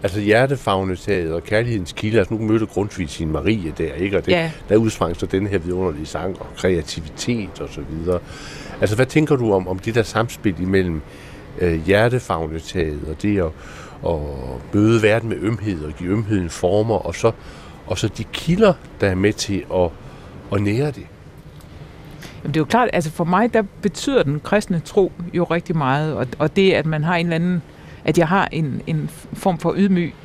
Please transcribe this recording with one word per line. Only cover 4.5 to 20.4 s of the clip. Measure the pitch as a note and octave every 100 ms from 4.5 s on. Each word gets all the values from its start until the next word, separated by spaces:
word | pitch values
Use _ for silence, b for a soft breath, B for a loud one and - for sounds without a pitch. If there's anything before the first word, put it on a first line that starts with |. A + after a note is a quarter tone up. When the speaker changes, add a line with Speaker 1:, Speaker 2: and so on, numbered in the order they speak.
| - -
Speaker 1:
der | A2
udsprang | A2 - E2+ F2
så | F#2+
den | G2 G2+
her | G2
vidunderlige | E2 F2+ F#2 D2+ D#2
sang | - F2+ F2+
og | - -
kreativitet | F#3 F2 - - D#2 - - A#2 F#2 -
og | D2
så | - C#2+
videre. | D#2+ E2+ F2+ B B B B B B
Altså, | G2 G#2+
hvad | B2+
tænker | D#3 D3+ C#3
du | A#2
om, | G2 F2+
om | F#2
det | A#2
der | A2+
samspil | G#2 A2 A#2 - G#2+ E2
imellem, | F#2 G2 F#2 D#2+ - B B B B -
øh, | F2+ E2 D#2+
hjertefagnesaget | G2+ A#2 B2 - E2+ D#2+ D#2+ - F#2 D#2 D2+ D2
og | D#2
det | G#2 G2+
at, | E2 - B B B B -
at | D#2+ D2 C#2 B1+ B1+ -
møde | G2+ G#2+ A2+
verden | G#2 A2+ A2+
med | F#2
ømhed | G2 A#2 G#2 F2
og | D2+
give | D2+ F2
ømheden | G#2 G#2 G#2 E2+
former, | - F2+ G2+ A2+
og | G2+ -
så, | - A2+ - B B B B -
og | F#2+
så | A2
de | - A2+
kilder, | - - F#3 G#3+ D#3 - -
der | G2+
er |
med | F#2 G#2
til | - - G2 -
at, | F#2 F2 - B B B B